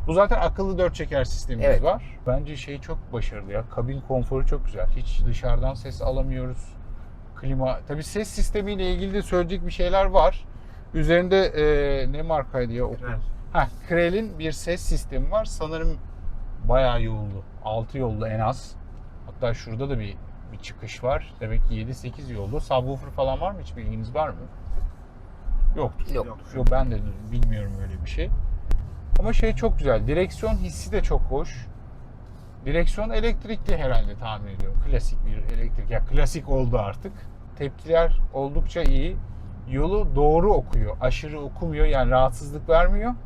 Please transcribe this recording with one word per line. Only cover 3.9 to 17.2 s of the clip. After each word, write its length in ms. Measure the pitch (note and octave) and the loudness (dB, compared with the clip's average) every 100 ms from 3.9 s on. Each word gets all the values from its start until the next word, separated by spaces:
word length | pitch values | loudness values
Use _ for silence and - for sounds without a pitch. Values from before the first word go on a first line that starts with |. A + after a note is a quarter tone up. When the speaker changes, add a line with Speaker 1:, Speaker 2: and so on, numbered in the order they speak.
| C#3 | -6
Speaker 1:
konforu 440 | - C3 B2 C3+ C3+ | -2 -2 0 2 2
çok 200 | C#3+ - | 2 -2
güzel. 220 | - - | 2 2
Hiç 380 | B2 - - B2 | 2 2 2 4
dışarıdan 480 | A#2 B2 A#2 C3 | 2 2 2 2
ses 280 | C3 C3+ - | -4 -10 -4
alamıyoruz. 760 | C3 C3+ C3+ C3 B2+ B2 - - - - - - - - | -2 0 -2 -2 -4 -6 -10 -12 -12 -12 -14 -16 -16 -8
Klima. 440 | C3 C3 C3 B2 - | -4 0 0 -2 -6
Tabii 160 | D3 | -8
ses 240 | D3 G3+ A3 | -6 -6 -6
sistemiyle 640 | - - G#3 G3+ G3+ F#3 | 0 2 2 -2 -2 -2
ilgili 220 | F3+ G3 | -2 -2
de 80 | G3+ | -4
söyleyecek 440 | - F3+ F3 F#3+ F3 | 0 0 0 -2 -4
bir 60 | |
şeyler 340 | - F3+ G3 G3 | 0 2 4 6
var. 400 | F#3 E3 - - - - - - | 6 4 2 -8 -16 -16 -16 -6
Üzerinde, 520 | D#3+ D#3 E3+ F3+ F#3+ F3+ | -2 4 4 6 4 4
e, 680 | D3+ D3+ D3 C#3+ C#3 B2+ | 2 2 4 2 2 0
ne 100 | D3 | 0
markaydı 520 | E3 D#3 C3 C3 A#2+ | -2 -2 -2 -4 -2
ya? 120 | A#2 A#2+ | -2 -4
O 100 | A#2 | -4
Speaker 3:
Krell. 240 | B2 A#2 - - - | -6 -4 -4 -6 -4
Speaker 1:
Heh, 140 | E3+ C3+ - - | 0 -2 -4 -2
Krell'in 500 | E3+ E3+ G3 A3 D#3+ | 2 2 0 -4 -6
bir 120 | D#3+ | -6
ses 300 | D3 F3 F3+ | -6 -4 -2
sistemi 500 | - - - C3+ - | 0 0 0 -2 0
var. 140 | G#3 A3 | 0 -2
Sanırım 520 | - D#3 D#3+ E3 - - - - - - - G#2+ | -6 -6 0 0 0 -8 -8 -6 -6 -8 -2 2
bayağı 320 | B2 C3 A#2+ | 4 4 2
yollu. 400 | A2+ G#2+ | 0 -2